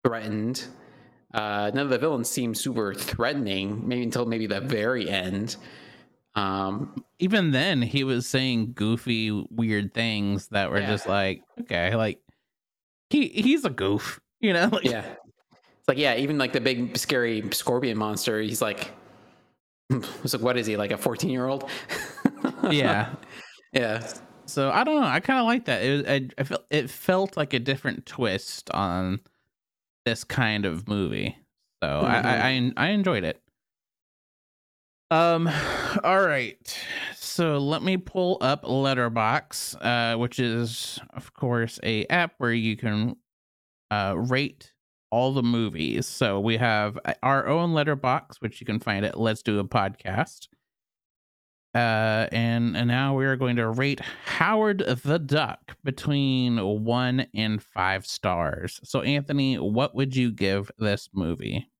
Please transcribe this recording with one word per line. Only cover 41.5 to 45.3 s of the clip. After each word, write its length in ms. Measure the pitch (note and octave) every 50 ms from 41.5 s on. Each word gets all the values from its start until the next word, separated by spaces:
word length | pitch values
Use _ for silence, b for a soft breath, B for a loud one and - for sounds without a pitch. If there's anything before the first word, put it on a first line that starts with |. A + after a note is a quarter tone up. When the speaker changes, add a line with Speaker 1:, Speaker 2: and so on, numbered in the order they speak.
| A#2+ A#2 A2+ A2+ - -
Speaker 2:
a 220 | - - A2+ G#2+ -
app 280 | - D#3+ F3+ F3 E3 _ _
where 140 | B2+ A#2+
you 240 | A#2 A#2 A2 A2 G#2+
can, 400 | - - A2 G#2 G#2 A2 A#2+ - _ _ _ _ _ _ _ _ _ _ _ _ _ _ _
uh, 240 | G#2+ G#2 G2 G2 F#2+
rate 560 | E2+ A#2 B2 B2+ C3 C#3+ - - _ - - _ _ _ _ _ _ _ _
all 220 | A2 A#2+ B2+ C3+